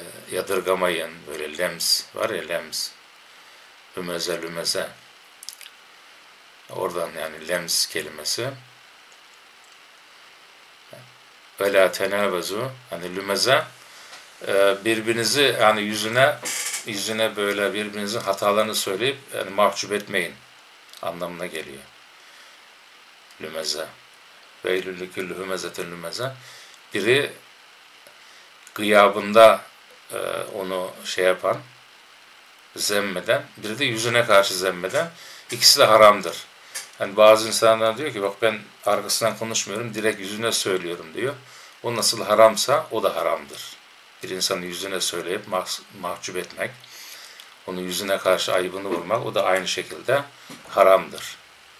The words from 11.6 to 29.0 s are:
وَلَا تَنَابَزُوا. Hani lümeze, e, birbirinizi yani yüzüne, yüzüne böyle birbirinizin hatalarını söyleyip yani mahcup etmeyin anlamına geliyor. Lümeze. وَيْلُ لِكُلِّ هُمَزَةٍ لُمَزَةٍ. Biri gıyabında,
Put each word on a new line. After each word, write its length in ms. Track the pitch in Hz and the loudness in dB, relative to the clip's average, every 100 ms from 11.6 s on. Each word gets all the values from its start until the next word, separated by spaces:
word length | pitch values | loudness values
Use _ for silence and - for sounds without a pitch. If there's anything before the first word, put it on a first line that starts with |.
وَلَا 320 | 98 98 90 | 2 6 4
تَنَابَزُوا. 760 | - 95 101 101 90 85 101 131 127 - | 2 -2 0 0 -2 -4 -6 -6 -10 -12
Hani 260 | 90 90 92 | -10 -8 -6
lümeze, 480 | 98 98 104 147 - - - - - - - - - | -4 0 4 2 0 -14 -20 -20 -20 -20 -20 -12 0
e, 280 | 98 101 98 | 4 4 2
birbirinizi 720 | 107 110 110 117 107 135 135 117 | 0 0 0 0 0 2 2 4
yani 220 | 107 107 | 4 4
yüzüne, 540 | 104 104 110 123 143 - - - - - - | 0 -4 0 4 2 2 -6 -6 -6 -8 -8
yüzüne 500 | 101 101 110 110 104 | -6 -4 -2 -2 0
böyle 380 | 101 101 101 | 0 0 0
birbirinizin 460 | 101 104 104 104 113 | -2 -6 -6 -6 -4
hatalarını 540 | 98 - 104 104 107 | -2 0 2 2 0
söyleyip 440 | 104 101 98 131 135 - | -2 -4 -2 -2 -4 -8
yani 160 | 107 95 | -8 -4
mahcup 420 | 98 98 - 98 | 2 2 0 -4
etmeyin 420 | 104 - 98 85 - - - - - - - | -4 -2 -4 -4 -8 -20 -20 -20 -20 -20 -12
anlamına 440 | 87 87 87 85 87 | -10 -8 -8 -8 -10
geliyor. 360 | 80 73 67 - - - - - - - - - - - - - - - - | -10 -12 -16 -20 -20 -20 -20 -20 -20 -20 -20 -20 -20 -20 -20 -20 -20 -20 -16
Lümeze. 440 | 78 80 78 76 78 - - - - - - - | -12 -8 -6 -6 -8 -14 -20 -20 -20 -20 -20 -8
وَيْلُ 340 | 98 92 92 90 | -2 -2 -4 -8
لِكُلِّ 360 | 92 101 90 | -10 -8 -8
هُمَزَةٍ 580 | 85 95 92 85 - 85 | -8 -6 -6 -6 -8 -10
لُمَزَةٍ. 400 | 87 82 95 127 127 - - - - - | -10 -10 -8 -8 -10 -18 -20 -20 -20 -8
Biri 380 | 107 104 139 - - - - - - - - - - - - - - - | -2 2 2 2 -8 -20 -20 -20 -20 -20 -20 -20 -20 -20 -20 -20 -20 -16
gıyabında, 840 | - 104 104 | -4 4 8